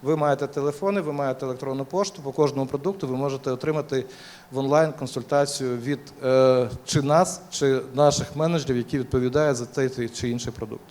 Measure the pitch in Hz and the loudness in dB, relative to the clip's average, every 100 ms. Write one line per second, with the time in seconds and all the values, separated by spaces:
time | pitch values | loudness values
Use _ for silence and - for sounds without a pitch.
0 | 131 156 147 143 143 143 143 143 190 202 | 0 0 2 2 -2 -2 -4 -2 -2 -2
1 | 156 143 139 131 135 127 135 135 135 180 | -2 -4 -4 -4 -6 -6 -6 -6 -4 -2
2 | 196 - 139 131 147 127 131 143 156 196 | -4 -6 -8 2 2 2 -2 -2 -4 -4
3 | 135 127 143 135 135 127 156 151 151 135 | -4 -2 -2 -4 -4 -4 -2 -2 -2 -4
4 | 131 - - - - 127 135 147 160 143 | -4 -14 -20 -20 -10 -4 2 4 4 0
5 | 131 - 120 143 143 - 131 123 120 143 | -8 -8 0 0 0 -2 -4 -4 -4 -6
6 | - - 131 131 131 127 117 - - 151 | -8 -6 2 6 6 6 2 -4 0 0
7 | 139 151 180 - - - 139 131 - 127 | 4 4 4 -2 -10 0 2 2 0 4
8 | 147 147 127 143 160 170 135 123 117 139 | 4 4 -4 -2 0 0 0 -2 0 -4
9 | 123 127 123 139 151 139 120 - 131 127 | 0 0 2 2 2 0 -4 -2 -2 -2
10 | 113 - 123 120 120 - 110 110 - | -8 -4 -4 -4 -6 -8 -10 -10 -16